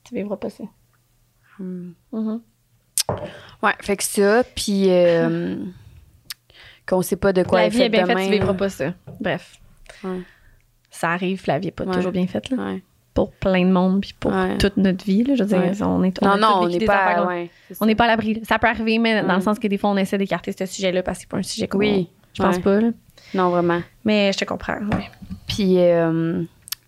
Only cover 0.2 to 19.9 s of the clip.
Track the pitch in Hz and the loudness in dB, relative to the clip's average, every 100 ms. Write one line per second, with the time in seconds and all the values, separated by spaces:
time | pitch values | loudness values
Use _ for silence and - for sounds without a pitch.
0.2 | 202 196 202 - - _ _ _ _ _ | -8 -8 -10 -12 -16 _ _ _ _ _
1.2 | _ _ _ - 185 180 175 170 _ 220 | _ _ _ -14 -12 -10 -14 -18 _ -6
2.2 | 220 226 - _ _ _ _ - - - | -6 -6 -10 _ _ _ _ -6 -6 -6
3.2 | - - - - 208 - - 196 - 208 | -10 -16 -20 -6 -4 -2 -4 -4 -4 0
4.2 | 202 226 247 - - 196 190 180 175 170 | 4 4 0 -4 -4 0 4 4 4 4
5.2 | 165 170 175 190 185 - - - - _ | 2 -2 -4 -6 -10 -14 -20 -20 -20 _
6.2 | - - _ - - - - 185 180 - | -20 -20 _ -20 -20 -16 -2 -2 0 0
7.2 | 202 185 175 185 214 233 240 214 180 190 | 2 2 2 2 4 2 2 2 2 2
8.2 | 190 208 190 190 196 - 143 180 - - | 0 0 0 0 -2 -4 -6 -8 -14 -8
9.2 | 202 165 - - - - - - 190 185 | -4 -4 -8 -20 -20 -20 -20 -14 -10 -10
10.2 | 180 _ _ _ _ _ _ - 165 175 | -12 _ _ _ _ _ _ -6 -4 -2
11.2 | 185 190 - 156 165 - 175 180 185 180 | -2 -4 -2 -2 -4 -6 -4 -2 -2 -2
12.2 | 185 214 - 254 196 190 - _ _ - | -2 -4 -4 -6 -4 -8 -12 _ _ -2
13.2 | - - 196 185 185 185 185 196 - - | -2 -2 0 2 4 4 2 0 -2 -6
14.2 | - 190 185 202 196 202 190 185 202 196 | -2 0 0 0 0 2 0 0 0 0
15.2 | 254 262 208 185 175 196 180 180 185 185 | 2 0 2 2 0 0 0 0 0 2
16.2 | 202 202 220 196 175 175 220 196 185 175 | 2 4 4 4 2 0 2 2 2 2
17.2 | 180 175 170 _ - 185 220 220 233 226 | 0 -2 -8 _ -16 -2 0 4 2 2
18.2 | 214 220 220 220 - 233 220 226 226 214 | 0 -4 -2 0 2 0 0 0 2 2
19.2 | 185 185 208 214 208 196 208 | 2 0 0 0 -2 0 0